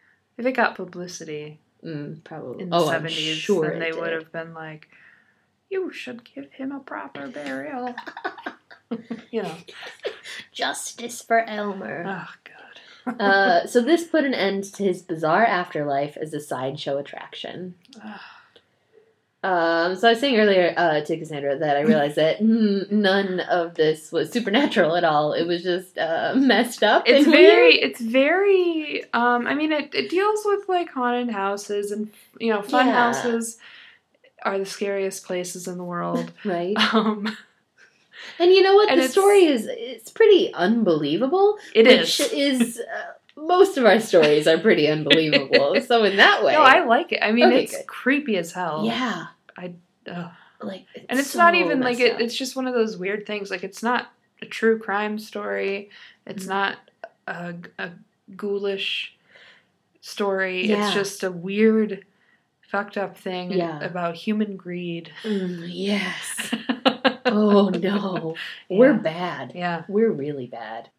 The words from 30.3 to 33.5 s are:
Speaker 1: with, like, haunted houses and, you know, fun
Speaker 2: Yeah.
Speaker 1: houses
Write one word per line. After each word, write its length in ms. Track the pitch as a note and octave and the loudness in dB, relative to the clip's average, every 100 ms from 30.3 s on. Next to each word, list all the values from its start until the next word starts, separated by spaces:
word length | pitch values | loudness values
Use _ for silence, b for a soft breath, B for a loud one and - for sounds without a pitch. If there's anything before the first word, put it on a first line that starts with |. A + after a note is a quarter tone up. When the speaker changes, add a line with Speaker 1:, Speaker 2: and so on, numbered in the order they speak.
| G#4+ | 0
Speaker 1:
with, 240 | G#4 G4+ G4+ | 0 -2 0
like, 220 | F4+ E4+ | -2 -2
haunted 400 | C4 B3 B3 B3 | -4 -2 -2 -4
houses 600 | G3+ G3 G3+ - G#3 G3+ | -4 -4 -4 -6 -6 -6
and, 180 | G#3 G#3+ b b - | -6 -8 b b -6
you 120 | A3+ | -2
know, 80 | G#3 | -2
fun 260 | G3+ B3 B3+ | 0 2 4
Speaker 2:
Yeah. 40 | |
Speaker 1:
houses 640 | A3+ A#3+ A#3+ A#3+ A#3 A3+ | 4 2 0 -2 -2 -4